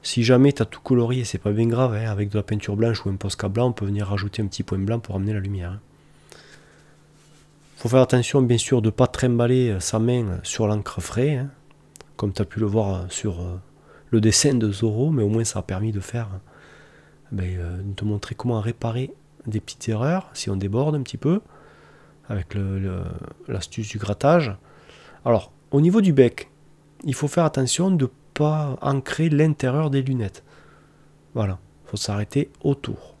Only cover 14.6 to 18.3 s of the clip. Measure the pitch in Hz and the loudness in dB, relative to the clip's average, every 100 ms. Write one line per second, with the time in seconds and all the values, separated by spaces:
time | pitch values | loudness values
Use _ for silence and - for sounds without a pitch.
14.6 | 107 101 113 107 147 147 104 110 113 95 | 0 0 0 0 0 2 2 0 -2 -6
15.6 | - 92 110 101 95 120 110 95 - - | -6 -4 -2 -4 -6 -8 -8 -10 -14 -20
16.6 | - - - - - - - 104 90 90 | -20 -20 -20 -20 -20 -20 -10 -6 -4 -4
17.6 | 85 90 98 95 104 104 - | -6 -6 -8 -4 -4 -4 -6